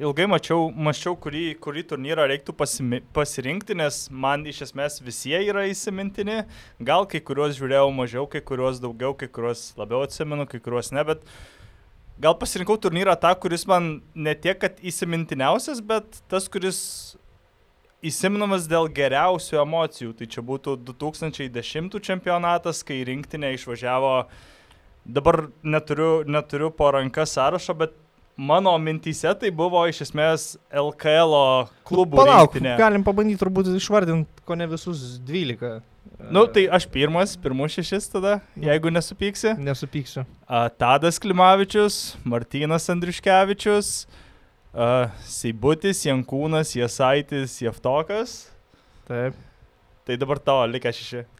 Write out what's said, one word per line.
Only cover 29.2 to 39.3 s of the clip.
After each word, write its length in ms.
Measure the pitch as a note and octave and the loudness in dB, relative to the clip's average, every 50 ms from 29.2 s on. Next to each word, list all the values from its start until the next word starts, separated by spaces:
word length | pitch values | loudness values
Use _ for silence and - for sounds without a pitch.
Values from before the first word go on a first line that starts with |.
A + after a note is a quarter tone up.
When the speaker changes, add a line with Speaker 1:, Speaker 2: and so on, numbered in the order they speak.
| - F#3 G3+ G3+ | 0 0 0 0
Speaker 1:
tai 80 | A#3 G3+ | -2 -2
buvo 320 | E3+ D#3 E3+ F3+ F3+ F3 E3+ E3+ | 0 0 0 2 2 2 2 2
iš 140 | D3+ - D3 | 0 -4 -8
esmės 540 | - - D3+ D3+ D#3+ D#3+ D#3 - - - - _ _ | -6 -2 0 2 2 2 0 -2 -8 -14 -16 _ _
L 220 | C#3 C#3+ C#3+ D3 | -2 -2 -2 -2
K 220 | C#3+ - - D3+ D3+ E3 | -4 -2 2 4 6 6
L 100 | E3+ D#3+ D3+ C#3+ C3+ C3 C3 B2+ A#2+ - - _ - - | 6 6 6 6 6 6 4 2 0 -2 -8 _ -8 0
klubų 320 | F#3 F#3 F#3 D#3+ C#3+ F#3+ | 2 2 2 6 8 8
Speaker 2:
Palauk, 320 | C4+ C#4 B3+ F#3+ D#3 C#3+ | 10 10 12 10 10 8
Speaker 1:
rinktinė. 220 | - C3 C3 B2+ A#2+ | 6 2 -2 0 4
Speaker 2:
galim 300 | E3 A3+ G#3+ G3+ G3+ G3 | 4 4 6 4 4 2
pabandyt 340 | G#3 G3 G#3 G#3+ G#3+ G3+ F3+ | 2 2 2 2 2 0 0
turbūt 300 | G3 F#3+ F#3 F#3+ F#3+ F#3 | 0 0 0 0 0 0
išvardint 560 | F#3 F#3+ - - G#3 G#3 F#3 E3 E3 E3 D3+ - - - - | 0 -2 0 2 2 4 4 4 2 0 -2 -4 -8 -14 -10
kone 220 | - E3+ E3+ F3 D#3+ | -8 -6 -4 -4 -6
visus 480 | E3 D#3+ - F#3 E3+ C#3 B2+ B2 B2 B2 B2+ | -6 -8 -6 -8 -8 -8 -8 -12 -14 -12 -10
dvylika. 560 | C3+ D#3 F#3+ E3 B2+ A#2 A2+ A#2+ A#2+ A2 A2 - _ _ - - - - - - B2 | -6 -4 -4 -2 -4 -4 -6 -6 -8 -8 -10 -14 _ _ -20 -20 -20 -20 -18 -6 2
Speaker 1:
Nu, 160 | E3+ G3 A#3 | 6 6 6
tai 220 | A#3 - G#3 F#3+ F3+ | 8 6 4 4 6
aš 160 | F3 F3 - - | 4 2 2 0
pirmas, 400 | - C3 C#3 D3+ D#3+ F3 G3 G3 - - | 0 2 2 2 4 2 2 0 -2 -4
pirmus 320 | - C3+ C3 C3 C#3+ D#3 - F#3+ | -4 -4 -2 -2 -2 -2 -4 -4
šešis 320 | E3 - G3 G3+ - - | -4 -4 -4 -4 -4 -4
tada, 240 | - F#3+ F#3+ G3+ G#3 G3 - - | -4 -2 0 0 0 0 -2 -8
Speaker 2:
Nu. 160 | - C#3+ D3+ D3+ | -10 -2 2 2
Speaker 1:
jeigu 240 | D3 D#3 D#3+ E3+ | 2 4 2 2
nesupyksi. 640 | E3 E3+ D#3 - G3 - G3 G3+ | 0 0 -2 -4 -6 -4 -4 -4